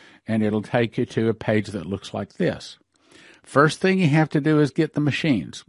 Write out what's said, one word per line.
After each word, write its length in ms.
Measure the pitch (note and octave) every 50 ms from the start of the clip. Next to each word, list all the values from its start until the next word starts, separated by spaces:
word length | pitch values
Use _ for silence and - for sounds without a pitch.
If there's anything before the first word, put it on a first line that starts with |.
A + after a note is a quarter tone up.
| - - - _ -
and 160 | - A2 A2
it'll 180 | G#2+ G#2+ G#2+ G#2+
take 380 | G#2 - - B2 A#2 G#2+ - C3+
you 80 | A#2+
to 240 | - - A#2 A2+ A2+
a 40 | G#2+
page 340 | - - A#2+ G#2+ A2 G2+ G#2
that 180 | G#2 G2 D#2
looks 260 | F2 G2 F#2+ - -
like 220 | - G#2+ G2+ - _
this. 420 | - F3+ D3 - - - - - _ _ _ _ _ _ _ - - - - - _
First 380 | _ - - C3 D3+ D3+ - -
thing 180 | - F#3+ F#3+ F#3+
you 100 | F3+ C#3
have 200 | D3 D#3 D#3 -
to 120 | - D3+
do 180 | C#3 D#3+ D#3 D3+
is 100 | D3+ C3
get 200 | - - D#3 D3+
the 80 | - D3
machines, 640 | D3 C#3+ - - - D#3+ B2+ F#2 C2+ - - - -